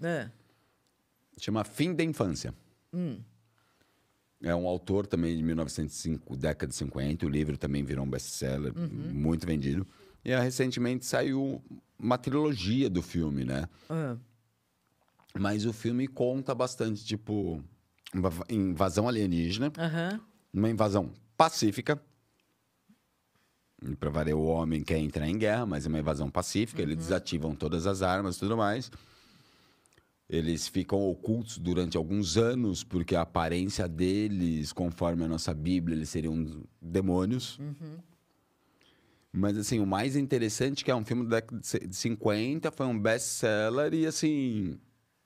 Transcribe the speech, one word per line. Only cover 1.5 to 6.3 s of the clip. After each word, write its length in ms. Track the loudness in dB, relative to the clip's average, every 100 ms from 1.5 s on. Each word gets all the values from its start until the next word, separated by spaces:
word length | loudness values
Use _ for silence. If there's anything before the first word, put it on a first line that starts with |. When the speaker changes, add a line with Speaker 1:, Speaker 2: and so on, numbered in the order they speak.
| 0
Speaker 2:
Fim 300 | -2 0 0
da 100 | 2
Infância. 500 | 0 2 0 0 -6 -10 _ _ _
Speaker 1:
Hum. 280 | -6 -4 -6 -12 _ _ _ _ _ _ _ _ _ _ _
Speaker 2:
É 100 | -2
um 140 | 0 0
autor 400 | -2 0 0 2
também 280 | 0 0 0
de 60 |
mil 140 | 0 0
novecentos 400 | -2 -2 -4 -4
e 40 |
cinco, 380 | -4 -4 -6